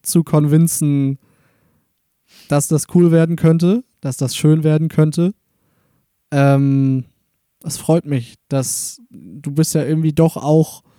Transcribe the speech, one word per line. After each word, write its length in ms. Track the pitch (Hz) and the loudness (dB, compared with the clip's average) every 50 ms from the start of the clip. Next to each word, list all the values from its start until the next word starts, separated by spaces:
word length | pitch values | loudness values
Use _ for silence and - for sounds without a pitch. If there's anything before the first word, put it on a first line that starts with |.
zu 220 | - - - 175 156 | -8 -2 0 0 0
convincen, 960 | - - 151 151 147 151 165 165 160 - - 156 147 143 139 135 135 139 - _ _ _ _ _ _ _ _ _ _ _ _ _ _ _ _ _ _ _ _ _ _ _ _ - | 2 0 0 2 2 2 2 2 2 0 -2 -2 -2 0 0 -2 -2 -4 -8 _ _ _ _ _ _ _ _ _ _ _ _ _ _ _ _ _ _ _ _ _ _ _ _ -6
dass 200 | - 143 143 139 | -2 -2 -2 0
das 200 | - 160 143 - - - | 0 -2 -4 -2 0 2
cool 180 | 175 175 170 | 2 4 4
werden 240 | 165 165 165 165 170 | 4 2 2 0 -2
könnte, 480 | - - 160 165 165 175 180 208 247 - _ _ _ | 0 2 2 2 2 2 0 0 -2 -4 _ _ _
dass 160 | - 139 123 | -8 -8 -6
das 180 | - 135 123 - | -4 -6 -6 -4
schön 280 | - - 151 156 160 151 | 0 2 2 2 2 2
werden 240 | 156 151 156 165 | 0 0 0 -2
könnte. 460 | 156 - - 156 156 - 170 170 185 - _ _ _ _ _ _ _ _ _ _ _ _ _ _ _ _ _ _ - | -2 0 0 0 0 0 -2 -2 -2 -4 _ _ _ _ _ _ _ _ _ _ _ _ _ _ _ _ _ _ -4
Ähm, 720 | 143 139 139 139 139 139 139 139 135 139 135 135 131 131 123 _ _ _ _ _ _ _ _ _ _ _ - | 0 2 4 4 4 4 2 2 2 2 2 0 0 -2 -6 _ _ _ _ _ _ _ _ _ _ _ -12
es 140 | 165 - | -12 -12
freut 280 | - - - 160 175 - | -8 -2 0 0 0 0
mich, 300 | 147 143 123 117 - - _ _ | -2 -6 -6 -6 -8 -18 _ _
dass 540 | - 143 135 123 - - - - - - - - _ | -6 -4 -4 -4 -4 -8 -8 -10 -12 -14 -18 -20 _
du 420 | - - - 90 85 147 - 147 | -20 -20 -20 -20 -18 -12 -10 -6
bist 220 | 139 151 160 - - | -2 -2 -2 0 -2
ja 80 | 156 135 | -4 -2
irgendwie 300 | 135 156 160 160 156 143 | -2 -2 0 -2 -2 0
doch 240 | 165 165 160 - | 2 0 0 0
auch 460 | - 127 147 156 160 160 - - - _ _ _ | -4 -2 2 2 2 2 0 -4 -20 _ _ _